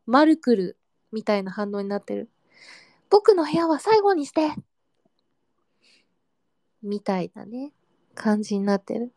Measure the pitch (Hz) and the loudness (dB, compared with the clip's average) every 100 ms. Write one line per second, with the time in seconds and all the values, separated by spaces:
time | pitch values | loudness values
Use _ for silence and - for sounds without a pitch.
0 | - 254 311 311 247 214 180 - _ _ | 2 4 6 4 2 0 0 -8 _ _
1 | _ 220 208 202 190 196 202 202 202 202 | _ -8 -2 -2 -4 -8 -6 -6 -6 -6
2 | - 202 - _ _ _ - - _ _ | -6 -10 -10 _ _ _ -20 -20 _ _
3 | - 415 440 370 294 320 330 294 403 440 | 0 2 4 4 2 0 0 0 2 2
4 | 403 359 277 320 302 - - _ _ _ | 4 0 -2 -2 -2 -4 -16 _ _ _
5 | _ _ _ _ _ _ _ _ _ _ | _ _ _ _ _ _ _ _ _ _
6 | _ _ _ _ _ _ _ _ 208 202 | _ _ _ _ _ _ _ _ -8 -6
7 | - 185 170 - 196 247 285 _ _ _ | -4 -4 -4 -10 -16 -14 -14 _ _ _
8 | _ - 220 208 208 202 202 196 - 220 | _ -4 0 0 -2 -2 0 -2 -2 -8
9 | 247 | -8